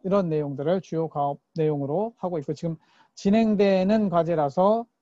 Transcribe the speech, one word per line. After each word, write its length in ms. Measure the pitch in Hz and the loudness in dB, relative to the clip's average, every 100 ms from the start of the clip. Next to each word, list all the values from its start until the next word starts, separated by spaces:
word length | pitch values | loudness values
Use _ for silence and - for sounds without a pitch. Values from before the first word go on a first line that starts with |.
이런 260 | 190 202 175 | -2 0 0
내용들을 520 | 156 143 139 143 190 | -2 -4 -4 -2 -2
주요 280 | - 165 160 | -2 -6 -4
가업 300 | 151 143 147 _ 165 | -2 -4 -4 _ -2
내용으로 580 | 156 147 139 160 226 - | -2 -2 -2 -4 -4 -6
하고 220 | 185 170 | -8 -6
있고, 140 | 139 | -6
지금 240 | 151 165 160 _ _ _ | -6 -6 -8 _ _ _
진행되는 960 | - 196 214 220 208 196 190 185 220 208 | -4 2 2 2 4 4 4 2 2 2
과제라서 760 | 170 165 165 143 - 190 226 233 _ | 0 2 0 0 2 2 2 -4 _